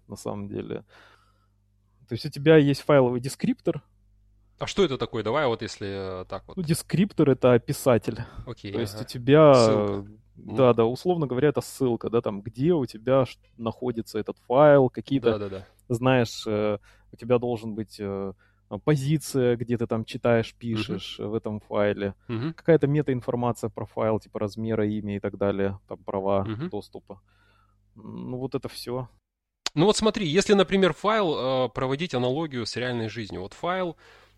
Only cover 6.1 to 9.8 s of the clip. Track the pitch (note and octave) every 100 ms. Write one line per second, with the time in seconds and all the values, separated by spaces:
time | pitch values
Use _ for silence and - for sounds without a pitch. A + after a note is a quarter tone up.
6.1 | F#2 F#2 G2 - - D#3 E3 - D3+ G3+
7.1 | - D3 C3 B2+ A#2+ - - - A#2 -
8.1 | A2+ A2+ - A2+ A#2 G#2 A2 A2+ G#2 A2+
9.1 | C3 A#2+ D3 D3+ C3+ A2+ G#2+